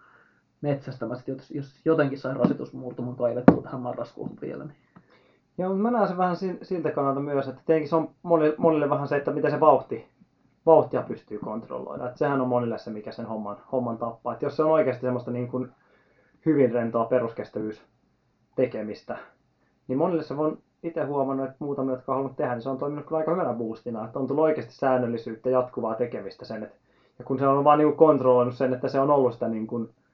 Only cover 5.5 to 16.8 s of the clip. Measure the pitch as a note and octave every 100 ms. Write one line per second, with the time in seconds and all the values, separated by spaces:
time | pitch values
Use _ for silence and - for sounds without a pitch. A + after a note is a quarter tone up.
5.5 | - F#3 G3 A3 A#3+ F#3+ F3 F3+ E3+ F#3+
6.5 | F3 - F3+ D3+ D3 C#3 C3+ C#3+ C#3 C3
7.5 | C3 - D#3+ D3 E3 D#3 _ F3 E3 D3+
8.5 | - E3 D3+ C#3+ D3 C#3+ C#3+ - D3+ D3+
9.5 | D3 D#3 C3 - A2+ - _ _ _ _
10.5 | _ E3 D#3+ - A#2+ - A2+ - G#2 A2
11.5 | A2 - - - D#2+ B2 - C#3+ C3+ B2+
12.5 | B2 A#2 A2 - G#2+ - - A#2 A2 G#2
13.5 | G2+ - C3 A#2+ A2+ A#2 - A#2+ A#2+ C#3+
14.5 | - D#3 D#3+ C3+ B2 B2+ B2 A#2+ B2 A#2+
15.5 | B2+ B2+ _ _ _ _ _ _ _ D#3+
16.5 | C#3+ B2 A#2+